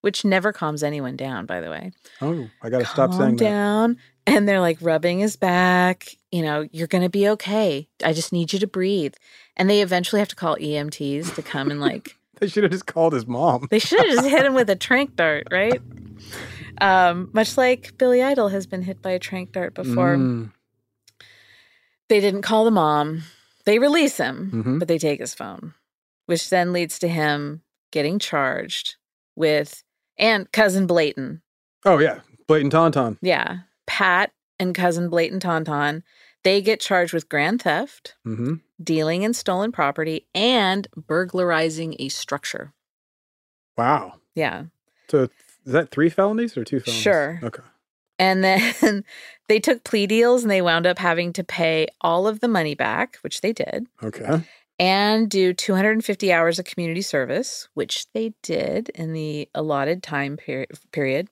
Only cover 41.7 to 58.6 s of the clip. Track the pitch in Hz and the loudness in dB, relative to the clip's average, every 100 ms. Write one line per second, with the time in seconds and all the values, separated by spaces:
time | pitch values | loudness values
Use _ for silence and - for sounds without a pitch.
41.7 | 160 160 - 135 - - 143 - - 147 | -4 -8 -8 -8 -8 -8 -8 -8 -12 -14
42.7 | _ _ _ _ _ _ _ _ _ _ | _ _ _ _ _ _ _ _ _ _
43.7 | - 120 147 - - _ - 151 87 165 | 0 2 2 0 -16 _ -4 -4 -4 -14
44.7 | _ _ _ - 147 127 _ _ _ 131 | _ _ _ -2 0 0 _ _ _ -2
45.7 | 139 156 - 165 180 196 220 233 - 113 | -2 0 0 0 2 0 0 -4 -6 -4
46.7 | 135 120 113 110 175 147 170 117 - - | -4 -4 -2 2 2 0 -6 -10 -12 -20
47.7 | _ _ _ _ - 185 190 190 190 233 | _ _ _ _ 0 2 4 4 4 2
48.7 | 233 240 202 208 - - - - 214 - | 2 2 2 -8 -20 -20 -20 0 2 4
49.7 | 247 - 220 202 220 233 247 226 190 175 | 0 0 -2 2 4 4 4 2 2 2
50.7 | 165 175 175 185 165 175 170 175 - 160 | 2 2 2 0 0 -2 -6 -8 -2 0
51.7 | 160 156 _ 170 170 202 214 240 202 156 | 0 -2 _ 0 2 0 0 0 0 0
52.7 | 143 135 110 247 - - - 196 226 - | -2 -2 -2 -4 -6 -12 -6 -4 -4 -4
53.7 | - 240 _ 110 - - 160 160 - _ | -4 -8 _ -10 -8 -2 -2 -2 -20 _
54.7 | - 180 196 208 220 220 196 185 180 - | 0 2 4 2 2 0 2 2 0 0
55.7 | 190 208 220 220 196 196 170 165 170 180 | 2 2 0 -2 -2 2 2 2 0 -6
56.7 | - 170 170 196 147 123 147 269 - - | -6 -6 -4 -4 -4 -2 -4 -6 -10 -12
57.7 | - - - - 226 226 - - 165 | -8 -6 -6 -6 -6 -6 -8 -6 -4